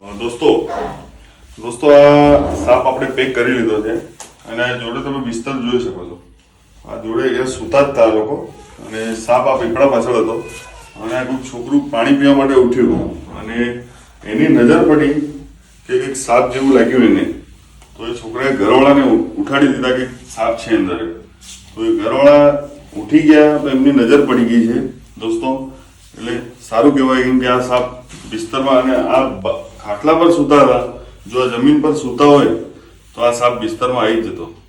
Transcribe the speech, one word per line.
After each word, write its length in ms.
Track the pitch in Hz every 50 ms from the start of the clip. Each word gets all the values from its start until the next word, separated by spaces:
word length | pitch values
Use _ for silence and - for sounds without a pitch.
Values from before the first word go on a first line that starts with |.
| -
અ, 120 | 101 104 101
દોસ્તો, 500 | 117 - 120 - 160 139 110 113 113 - - 104 107 104 - - - - - - - _ _ _ - - - -
દોસ્તો, 260 | 110 123 127 - 156
આ 680 | 147 143 143 143 147 147 147 147 147 147 143 143 - -
સાપ 300 | - - - 123 127 127
આપણે 200 | 131 131 131 135
પેક 300 | - - 127 131 131 -
કરી 180 | 120 120 123 127
લીધો 280 | 120 113 110 107 104
છે. 140 | 104 110 113 - - - - _ - - _ _ _ 113
અને 140 | 117 120 123
આ 140 | 123 123
જોડે 260 | 120 120 120 123 135 135
તમે 220 | 143 139 135 123
બિસ્તર 260 | 117 113 113 - 139
જોઈ 320 | 135 127 117 123 123 117 -
શકો 220 | - - - -
છો. 160 | - - - _ _ _ _ _ _ _ _ _ _ _ _ _ -
આ 120 | - - 107
જોડે 240 | 110 113 131 135
એ 180 | 127 117 123 131
સૂતા 360 | 131 - - 113 - 139 139
જ 40 | 143
હતા 180 | 139 127 120 113
આ 100 | 113 107
લોકો. 400 | 107 107 - 147 - - - - - - - - - -
અને 280 | 107 110 110 113 113 113
સાપ 320 | 110 - 123 120 131 143
આ 80 | 135 -
પીપળા 320 | - 117 113 117 127 139
પાછળ 240 | 139 123 117 113 123
હતો. 320 | 120 113 107 110 113 - - - - - - - - - - - - 101 107
અને 100 | 113 123
આ 100 | 127 127
કોઈક 200 | 127 131 127 - - -
છોકરું 380 | 120 123 135 143 143 - -
પાણી 240 | 117 113 117 139 139
પીવા 180 | 139 143 139 139
માટે 200 | 139 139 135 135
ઉઠ્યું. 760 | 127 123 120 123 131 117 92 - 90 - - - - - - - -
અને 440 | 104 110 117 120 120 120 120 120 - - - - - _ _ _ -
એની 220 | 104 107 - 151
નજર 400 | 156 160 120 120 120 160 165 -
પડી 260 | 160 151 151 151 139 147 147 139 - - - - - - _ _ _ _ _ _
કે 120 | - 190 -
કંઈક 160 | - 143 135
સાપ 380 | - - - 127 127 127 123 123
જેવું 200 | 135 135 135 131
લાગ્યું 300 | 120 117 120 131 127 113
એને. 300 | 104 98 95 - - - - - - - - - _ _ - - _ -
તો 100 | 104 113
એ 60 | 117 120
છોકરાએ 420 | - - 110 110 123 135 135 120
ઘરવાળાને 460 | 98 98 110 127 135 135 143 139 143
ઉ-, 400 | 131 117 110 - - - - -
ઉઠાડી 260 | - - 139 139 143
દીધા 220 | 131 - 120 127 127
કે 160 | 127 131 127
સાપ 520 | - - - - - - 113 110 - -
છે 180 | - - 117 110
અંદર. 380 | 101 95 92 87 82 85 85 - - - - - _ - - - - - - -
તો 100 | - 330
એ 120 | 339 339
ઘરવાળા 720 | 320 302 - - 180 190 285 294 294 143 285 285 - - - - - - - -
ઉઠી 220 | - - - 147 156
ગયા 380 | 156 151 156 151 151 151 151
તો 120 | 143 139 139
એમની 220 | 131 131 135 143
નજર 340 | 139 123 113 - 143 143 139
પડી 200 | 135 120 120 117
ગઈ 220 | 110 120 117 113
છે, 120 | 113 123 - - - - - - - - -
દોસ્તો. 520 | 110 113 113 113 127 131 135 135 135 135 - - - _ _ _ - - -
એટલે 240 | - 113 117 117 120 131 - - -
સારું 320 | - - 113 113 135 143 135
કહેવાય, 300 | 135 131 131 131 127 127
કેમ 160 | 127 127 127
કે 80 | 127
આ 120 | 123 123 127
સાપ 440 | 127 123 123 123 123 - - - - - - - - -
બિસ્તરમાં 500 | - - - - 170 170 262 - 131 123
અને 140 | 127 131 127
આ 340 | - 117 - 123 131 135 -
બ-, 520 | - 98 - - - - - - - - -
ખાટલા 300 | 107 - - 147 156 160
પર 180 | 160 170 160
સૂતા 240 | - 147 143 135 147
હતા. 280 | 139 135 127 123 113 - - - - - - - - - 98
જો 80 | 117 127
આ 180 | 127 127 120
જમીન 240 | 117 131 147 151 151
પર 140 | 143 156 143
સૂતા 300 | - 131 123 - - 147
હોય 200 | 147 143 143 - - - - - - - - - - _ _ _ _ _
તો 60 | 117
આ 100 | 120 120
સાપ 280 | 120 117 123 120 117 -
બિસ્તરમાં 440 | 110 - - - 127 123 127 120 107
આવી 180 | 107 113 113
જતો. 320 | - 98 92 85 85 - - - _